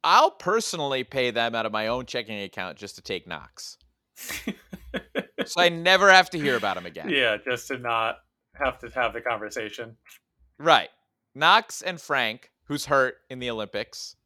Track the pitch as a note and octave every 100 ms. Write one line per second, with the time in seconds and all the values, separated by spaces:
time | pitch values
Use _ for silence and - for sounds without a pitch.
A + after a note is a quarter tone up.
0 | D#3+ G3+ E4 - F3 A3 - E3+ C#3+ C3+
1 | B2+ C#3 B2 A#2 A#2 A#2 A2 G#2+ A2 B2
2 | B2+ B2+ G#2+ G#2+ G2 - F#2 D2+ G2+ -
3 | - F#2+ F2 D#2 C2+ - - - _ _
4 | _ - - - - - _ F#3 - G3+
5 | - - - - - - F3 E3+ F3 F#3+
6 | G3 F#3 F3+ E3+ C#3+ B2 G#2 F2+ F2 E2
7 | - C#3+ A#2+ G#2+ - B2 - C3 B2 A2+
8 | A2+ - _ _ _ - C#3 - A#2 B2+
9 | A#2 A2+ B2 A2 G#2+ - G#2+ - A2+ A2+
10 | _ - _ _ _ _ D#3 C#3+ E2+ _
11 | _ _ _ C3+ D#3+ G#3 A3 - F3+ E3+
12 | - C#3 A2+ A#2 _ _ _ D3 - C#3
13 | B2+ - _ B2+ B2 A2+ G#2 G#2 A#2 -
14 | - -